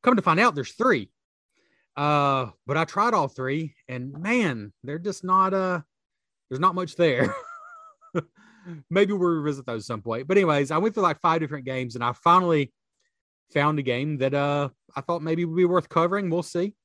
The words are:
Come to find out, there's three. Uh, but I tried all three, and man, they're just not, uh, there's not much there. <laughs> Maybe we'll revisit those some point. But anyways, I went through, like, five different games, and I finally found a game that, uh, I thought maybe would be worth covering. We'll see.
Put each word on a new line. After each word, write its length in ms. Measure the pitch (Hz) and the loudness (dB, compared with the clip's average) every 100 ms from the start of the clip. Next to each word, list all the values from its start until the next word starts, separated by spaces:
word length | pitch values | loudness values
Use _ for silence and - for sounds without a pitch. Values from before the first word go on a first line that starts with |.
Come 140 | 247 240 | 2 2
to 60 | |
find 180 | 175 165 | 2 4
out, 140 | 233 | 2
there's 180 | 147 123 | 0 -10
three. 360 | - 247 156 98 _ _ _ _ _ _ _ _ - | -2 0 0 -2 _ _ _ _ _ _ _ _ -4
Uh, 540 | 147 147 143 135 117 - - | 2 2 2 0 -4 -12 -4
but 100 | 147 | -2
I 80 | |
tried 300 | 160 196 226 | -2 0 2
all 120 | 214 139 | 2 0
three, 480 | - 131 151 160 _ - | -4 -6 -4 -6 _ -12
and 240 | 127 127 | -10 -10
man, 600 | 147 190 247 190 117 104 _ | -8 -2 0 0 -2 -10 _
they're 140 | 123 156 | -12 -8
just 260 | 190 - | -8 -8
not, 300 | 180 185 190 | 0 2 4
uh, 260 | 190 185 180 - _ _ _ _ _ _ | 2 0 -4 -6 _ _ _ _ _ _
there's 120 | 131 | 0
not 140 | 180 | 0
much 200 | 180 180 | 0 -8
there. 400 | - 165 127 123 - - - - - - _ - | 2 2 4 0 -2 -12 -18 -20 -20 -20 _ -8
<laughs> 760 | 175 151 _ _ _ 180 165 _ | -8 -8 _ _ _ -18 -18 _
Maybe 220 | 180 196 | 0 2
we'll 180 | 202 175 | 2 0
revisit 340 | 160 147 139 | 0 -2 -4
those 220 | 127 113 104 | -6 -8 -6
some 160 | 110 | -8
point. 240 | 113 113 139 | -6 -8 2
But 80 | 190 | 4
anyways, 340 | 180 143 139 | 4 2 2
I 80 | 160 | 0
went 160 | 214 | 0
through, 100 | 214 | 2
like, 160 | 180 147 | 0 2
five 200 | 170 165 | 0 0
different 240 | 151 143 | -2 -6
games, 300 | 127 131 123 | -6 -6 -6
and 100 | 117 | -2
I 80 | 120 | -4
finally 600 | 120 170 180 180 156 135 _ _ _ _ _ _ _ _ | 2 6 6 6 2 0 _ _ _ _ _ _ _ _
found 260 | 147 147 151 | 0 2 0
a 40 | |
game 360 | 127 123 147 147 | -2 -2 -2 -2
that, 160 | 135 | 0
uh, 340 | 143 143 143 143 _ _ | 0 0 0 -4 _ _
I 60 | - | -12
thought 220 | 131 170 | -6 -4
maybe 220 | 156 165 170 | -2 -2 -2
would 100 | 165 | 2
be 80 | |
worth 240 | 175 180 - | 2 2 0
covering. 400 | 165 170 196 190 | 0 2 0 -2
We'll 140 | 165 | -2
see. 320 | 170 175 196 - | -2 -4 -4 -8